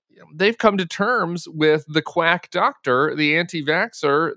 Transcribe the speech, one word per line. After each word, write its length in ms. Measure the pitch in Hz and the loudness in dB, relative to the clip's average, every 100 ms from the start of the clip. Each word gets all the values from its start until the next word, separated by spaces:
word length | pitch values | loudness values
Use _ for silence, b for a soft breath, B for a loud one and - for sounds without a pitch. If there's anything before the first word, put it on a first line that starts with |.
| _ | _
you 120 | _ | _
know, 60 | - | -20
they've 240 | 151 196 233 | 0 0 2
come 200 | 220 202 | 2 2
to 80 | 175 | -4
terms 600 | - 202 247 170 175 - | -4 -2 0 -2 -6 -10
with 340 | 156 156 151 151 | 0 2 2 0
the 140 | 156 | -4
quack 480 | 151 175 165 175 - | -2 0 2 0 -2
doctor, 640 | 175 226 277 - 127 147 | -2 -2 -2 0 2 2
the 240 | 147 151 156 | 0 0 0
anti-vaxxer, 960 | 175 170 143 165 226 - 147 143 165 | 0 -4 -2 0 -2 -2 0 2 0